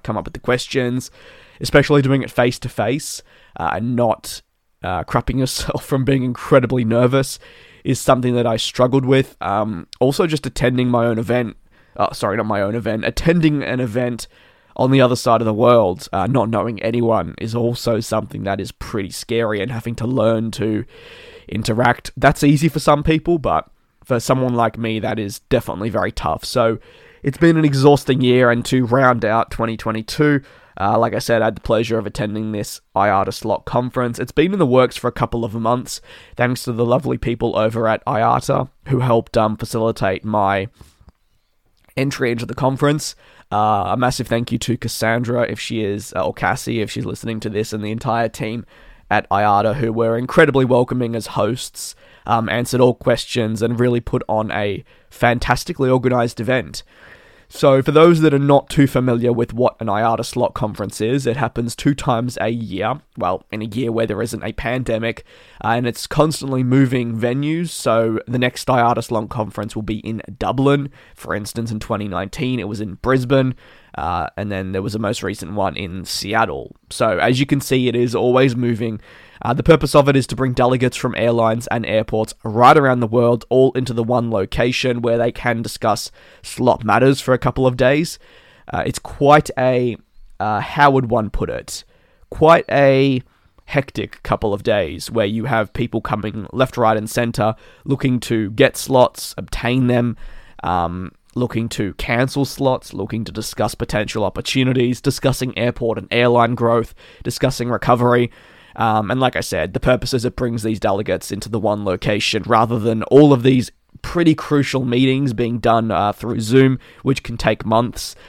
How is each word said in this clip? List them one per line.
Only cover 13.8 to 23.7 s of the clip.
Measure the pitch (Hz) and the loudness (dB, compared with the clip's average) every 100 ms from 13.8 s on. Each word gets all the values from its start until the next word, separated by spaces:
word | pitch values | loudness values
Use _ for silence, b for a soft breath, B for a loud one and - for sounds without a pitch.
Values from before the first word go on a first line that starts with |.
event | 127 110 123 117 - b b b b - | -2 -2 -4 -6 -12 b b b b -2
on | 131 | 2
the | 135 | 6
other | 127 123 | 4 4
side | 127 113 | 2 2
of | |
the | 110 | 2
world, | 107 120 120 98 95 - | 2 6 6 4 0 -4
uh, | 95 92 | -4 0
not | 131 107 | 0 0
knowing | 110 104 104 | 0 -2 -4
anyone | 110 120 113 110 82 - | -4 0 2 2 -2 -8
is | 110 120 | -8 -2
also | 117 120 - 113 | -2 -2 -2 -2
something | 113 110 104 - | -2 -4 -4 -8
that | 98 101 | -6 -6
is | 95 | -6
pretty | - - 110 95 | -12 -8 -6 -6
scary, | - - 117 113 104 | -10 -4 -2 0 -2
and | 95 | -4
having | 113 117 113 | -6 -8 -6
to | 110 | -4
learn | 131 110 113 113 | 0 2 2 -2
to | - 110 107 - B B B B B B | -4 -2 -2 -6 B B B B B B
interact. | 101 - 110 123 120 - - | -6 -2 2 2 0 -4 2
That's | 135 147 | 2 4
easy | 143 143 156 | 4 4 2
for | 156 | 0
some | - 147 | 2 2
people, | 147 160 165 170 | 2 0 0 0
but | 120 80 - | 0 -2 -2